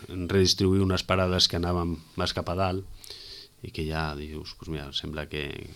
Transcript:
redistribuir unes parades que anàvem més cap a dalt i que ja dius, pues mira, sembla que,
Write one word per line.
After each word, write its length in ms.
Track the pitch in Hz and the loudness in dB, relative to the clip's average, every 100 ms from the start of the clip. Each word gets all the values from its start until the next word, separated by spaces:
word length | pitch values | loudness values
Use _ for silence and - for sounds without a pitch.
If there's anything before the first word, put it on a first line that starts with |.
| - | -8
redistribuir 720 | 92 87 98 92 - 95 98 | -6 2 6 6 6 6 6
unes 220 | 95 90 | 4 2
parades 440 | - 95 92 90 - | 2 4 4 4 4
que 100 | 85 | 2
anàvem 400 | 87 90 85 82 - - | 0 0 0 -4 -6 -4
més 160 | 90 | -2
cap 160 | - 85 | -2 -2
a 60 | 90 | 0
dalt 280 | 95 92 95 - - - - - - - | 0 -2 -6 -14 -16 -16 -16 -16 -18 -16
i 100 | - | -10
que 140 | - 78 | -6 -2
ja 300 | 78 78 73 | -2 -2 -4
dius, 400 | 76 78 73 - | -8 -10 -10 -12
pues 120 | - | -8
mira, 220 | 78 69 | -6 -6
sembla 340 | - 76 76 73 | -6 -6 -6 -6
que, 400 | 76 71 - - | -4 -6 -8 -12